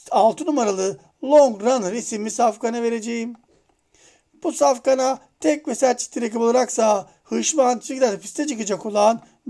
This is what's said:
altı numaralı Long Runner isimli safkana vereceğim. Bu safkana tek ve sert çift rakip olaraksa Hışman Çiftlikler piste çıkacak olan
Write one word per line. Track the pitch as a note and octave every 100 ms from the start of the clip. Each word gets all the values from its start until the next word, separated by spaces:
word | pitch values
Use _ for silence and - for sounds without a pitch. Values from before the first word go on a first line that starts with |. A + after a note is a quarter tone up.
| -
altı | A3+ A3 A3 D#4
numaralı | D4 A3 F#3+ F#3+ D#3 _ -
Long | C4 D4 C#4 G#3
Runner | G#3+ C4 F3+
isimli | A3+ - A3 G#3+
safkana | A3+ A#3 G#3+ A#3 A#3
vereceğim. | A#3 A#3 A3 A#3 A3+ A#3 _ _ _ _ _ _ _ _ _ _
Bu | F4
safkana | - C#4+ B3 C4+ C4 C4 C4 _ -
tek | D4+ D4+ D4+
ve |
sert | A3+ B3+ B3
çift | - C4
rakip | A#3 A3+
olaraksa | A#3 B3 B3 - A3 G#3 - _
Hışman | - A3+ G#3+ D#4 B3 B3
Çiftlikler | - C4 B3+ G3
piste | F#3+ - D#4
çıkacak | A3+ G3+ F#3+ A3
olan | G#3 G#3 A3+ - _